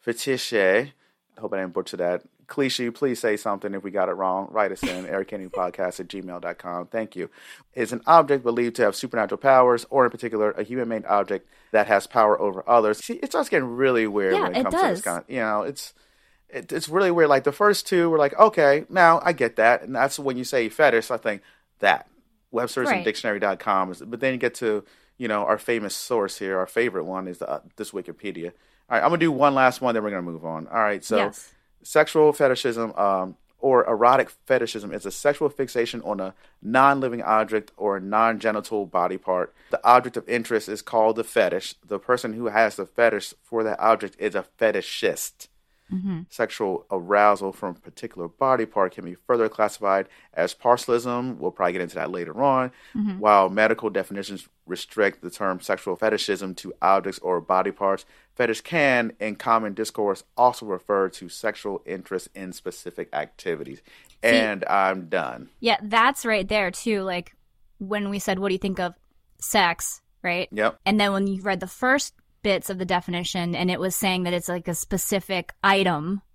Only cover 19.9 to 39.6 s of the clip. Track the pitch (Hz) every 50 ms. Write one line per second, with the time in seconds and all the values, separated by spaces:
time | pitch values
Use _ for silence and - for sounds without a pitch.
19.9 | 131 120 127 143 - - 143 139 127 123 127 - - 131 117 110 - - 156 143
20.9 | 117 113 107 - 127 113 - 113 104 98 _ _ _ _ _ _ _ _ 101 98
21.9 | 87 - - _ _ _ _ _ _ _ _ _ - 113 123 117 - 135 123 117
22.9 | 113 185 175 113 104 - - 113 104 101 107 101 95 - - 110 101 95 95 92
23.9 | 92 - - 101 117 113 135 131 131 123 123 120 - - 123 113 107 104 - _
24.9 | _ _ _ _ _ _ 123 113 107 104 104 - 110 107 - - 120 113 107 98
25.9 | - - - - 123 113 101 95 - - 104 95 95 92 92 - - 113 117 120
26.9 | 95 92 78 85 92 92 92 90 90 - - - 71 76 _ - _ - 107 -
27.9 | - 98 87 - 85 _ - 101 87 87 82 87 - _ _ _ _ _ _ _
28.9 | 120 113 - 147 170 170 165 165 147 131 143 143 139 135 131 127 123 - 131 123
29.9 | 117 110 107 104 101 92 87 87 82 80 80 82 82 80 80 - - 113 110 104
30.9 | 104 92 - - 110 101 101 104 - - - - _ _ _ _ _ _ _ -
31.9 | - 151 151 - - 160 151 151 147 - 147 135 127 - - 135 113 117 113 110
32.9 | - - 101 101 95 95 92 92 - _ _ _ _ _ - 139 131 123 - -
33.9 | 117 104 120 120 127 135 120 - - _ _ - 135 123 120 110 - 110 101 101
34.9 | - 104 - 98 - - - 147 147 - 156 143 - - 139 127 - 123 117 113
35.9 | - 117 - 92 104 98 95 95 - _ _ _ _ _ - 101 113 131 135 139
36.9 | 139 139 131 127 117 117 - - 110 110 110 101 110 107 104 - _ - 101 104
37.9 | 98 98 92 98 107 107 113 117 113 101 - 113 107 107 - - 113 104 101 87
38.9 | - 92 87 90 95 95 _ - 92 90 87 - _ _